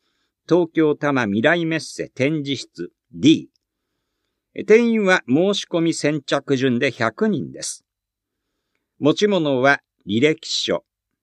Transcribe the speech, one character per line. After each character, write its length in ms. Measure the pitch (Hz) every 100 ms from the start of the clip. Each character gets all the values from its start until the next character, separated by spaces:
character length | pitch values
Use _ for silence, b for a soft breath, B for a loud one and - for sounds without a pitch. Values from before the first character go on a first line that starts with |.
| _ _ _ _ -
東 220 | 170 165
京 240 | 160 156 143
多 120 | 147
摩 180 | 135 110
未 160 | 101
来 240 | 123 175 160
メ 120 | 160
ッ 20 |
セ 280 | - - - -
展 300 | 135 156 139
示 100 | 135
室 360 | - - 87 _ _
D。 380 | 85 127 160 135 _ _ _ _ _ _ _ _ _ _ - -
定 120 | 220
員 260 | 233 220
は 180 | 190 185 -
申 260 | 139 190
し 120 | 196 -
込 120 | 170
み 120 | 165
先 280 | 151 147 151
着 340 | - 143 - 135
順 240 | 131 120
で 120 | 139
百 360 | - 113 - 220
人 240 | 170 71
で 120 | 73
す。 200 | - - _ _ _ _ _ _ _ _ _ _ _ _
持 140 | 139
ち 140 | 156 208
物 340 | 190 151 131
は 200 | 135 143 _ _ -
履 140 | 113
歴 260 | 151 156 -
書。 360 | - - 85 - _ _ _